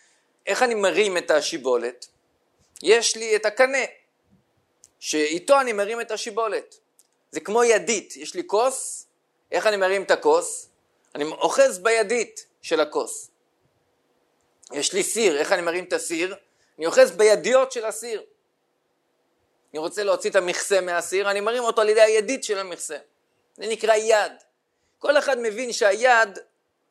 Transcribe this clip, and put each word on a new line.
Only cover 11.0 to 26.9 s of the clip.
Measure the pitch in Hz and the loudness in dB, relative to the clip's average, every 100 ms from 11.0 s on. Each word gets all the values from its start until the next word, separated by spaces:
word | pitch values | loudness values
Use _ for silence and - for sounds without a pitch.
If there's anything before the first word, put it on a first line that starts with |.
| _ | _
אני | - | -8
אוחז | 151 165 165 208 269 190 | -8 -2 0 4 2 2
בידית | 202 226 202 240 208 - - _ | 0 0 0 -2 -4 -10 -20 _
של | - 156 | -4 0
הכוס. | 151 151 113 - - _ _ _ _ _ _ _ _ _ _ _ _ _ - | 0 -2 -6 -8 -16 _ _ _ _ _ _ _ _ _ _ _ _ _ -14
יש | 143 135 | -6 -4
לי | 185 | -2
סיר, | 175 214 214 143 | -2 0 0 2
איך | 156 | 0
אני | 185 | -2
מרים | 170 175 | -2 -4
את | 180 | -4
הסיר? | 170 - 165 180 196 _ _ _ - | -6 -4 -6 -6 -8 _ _ _ -8
אני | 160 | 0
אוחז | 196 254 | 4 4
בידיות | 180 214 202 165 254 262 | 6 4 4 4 2 2
של | 254 | -2
הסיר. | 220 214 233 208 - _ _ _ _ _ _ _ _ _ _ _ _ _ _ | -8 -8 -8 -10 -12 _ _ _ _ _ _ _ _ _ _ _ _ _ _
אני | 285 | -8
רוצה | - - | -8 -4
להוציא | 202 - 214 | 0 0 0
את | 196 | 0
המכסה | 175 170 - 196 | 0 -2 0 0
מהסיר, | 180 175 165 190 202 | 0 -4 -2 -2 -2
אני | 202 | -2
מרים | 202 247 | -2 -2
אותו | 233 220 | -2 0
על | 214 | 2
ידי | 214 | 6
הידית | 220 220 208 269 | 6 4 0 -4
של | - 196 | -4 -6
המכסה. | 190 165 - 143 - _ _ _ _ - | -8 -12 -12 -14 -16 _ _ _ _ -12
זה | 208 | -8
נקרא | 220 214 | -2 2
יד. | 220 220 214 175 - _ _ _ _ _ _ | 2 4 2 2 -6 _ _ _ _ _ _
כל | - 285 | 2 2
אחד | 277 254 | 2 0
מבין | 233 208 247 | -2 -4 -6
שהיד | 208 214 220 247 233 220 180 - _ _ _ _ | 0 2 4 4 4 2 -2 -18 _ _ _ _